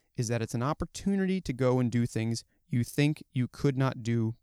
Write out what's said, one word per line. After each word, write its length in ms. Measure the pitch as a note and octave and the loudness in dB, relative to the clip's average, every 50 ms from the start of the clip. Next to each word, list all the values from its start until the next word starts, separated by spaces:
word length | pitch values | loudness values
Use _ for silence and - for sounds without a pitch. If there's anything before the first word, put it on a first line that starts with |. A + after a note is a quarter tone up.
| _ _ _ | _ _ _
is 120 | - A#2+ G#2+ | -4 -2 -2
that 120 | A#2+ A#2 | -2 -2
it's 140 | A2+ - - | -2 -2 -2
an 80 | A#2 A#2+ | -2 -2
opportunity 800 | C#3 D#3 - - - - - - G3 G3 G3 F#3+ F#3 F#3+ F#3+ | -2 -2 -2 -4 -8 -8 -6 -2 0 0 2 2 0 0 -2
to 120 | - - C3 | -2 -4 -2
go 280 | A2+ C3 B2+ B2+ B2+ | 2 2 4 4 4
and 100 | B2+ A#2 | 2 2
do 160 | G#2 A#2+ A#2 | 2 2 0
things 380 | A#2 - A2 A2 A2+ A#2 A2+ - _ _ _ _ _ | 0 0 -2 -2 -2 -2 -4 -6 _ _ _ _ _
you 160 | - A#2+ A#2 | -2 0 0
think 400 | - - - D3 D3 - - - - - | 0 2 2 2 2 2 0 -6 -4 -2
you 160 | C3 B2 - | -2 -2 -2
could 280 | - - - C#3+ C3+ | -2 0 0 0 2
not 280 | C3 C3+ C3 - C3 A2 | 2 0 0 0 -2 -2
do 320 | A2+ A#2 A#2 A2+ A2 A#2 - | -2 0 0 0 0 -2 -6